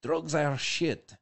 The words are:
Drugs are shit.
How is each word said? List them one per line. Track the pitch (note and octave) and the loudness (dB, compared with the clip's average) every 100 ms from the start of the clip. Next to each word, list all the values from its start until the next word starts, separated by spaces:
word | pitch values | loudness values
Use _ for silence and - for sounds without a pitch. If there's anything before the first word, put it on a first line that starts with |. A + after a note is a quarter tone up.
Drugs | B2 E3 E3 | -2 -2 0
are | D3+ D3 C3+ | 0 2 0
shit. | - - E3 B2+ - - | -2 0 0 0 -6 -20